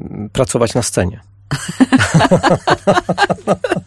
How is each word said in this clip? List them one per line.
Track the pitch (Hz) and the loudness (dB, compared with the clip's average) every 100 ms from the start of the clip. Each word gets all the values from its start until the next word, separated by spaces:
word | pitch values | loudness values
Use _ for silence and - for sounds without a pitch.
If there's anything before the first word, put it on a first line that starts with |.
| - 101 104 | -10 -10 -6
pracować | - 127 123 117 | -2 0 0 0
na | 127 | 0
scenie. | - - 90 - - - - | -2 -2 -2 -4 -16 -20 -10
<laughs> | - - - 254 262 - 262 233 175 269 - - - - 349 - - 403 359 - - 466 339 | -8 -4 0 2 2 2 2 4 4 2 0 0 -2 0 0 0 -2 -2 -2 -4 -4 -2 -6